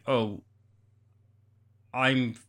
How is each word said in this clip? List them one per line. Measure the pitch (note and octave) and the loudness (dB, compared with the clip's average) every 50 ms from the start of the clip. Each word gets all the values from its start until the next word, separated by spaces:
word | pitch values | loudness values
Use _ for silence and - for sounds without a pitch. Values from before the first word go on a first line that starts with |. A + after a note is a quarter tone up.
| - | -4
"Oh, | - C3 B2 A2+ G#2+ G2+ - - _ _ _ _ _ _ _ _ _ _ _ _ _ _ _ _ _ _ _ _ _ _ _ _ _ _ _ _ _ - | -2 0 0 0 -2 -4 -10 -14 _ _ _ _ _ _ _ _ _ _ _ _ _ _ _ _ _ _ _ _ _ _ _ _ _ _ _ _ _ -4
I'm | B2+ C3 C3 C3+ C3 B2+ A#2 A#2+ - - | 0 2 2 2 2 0 -2 -4 -8 -14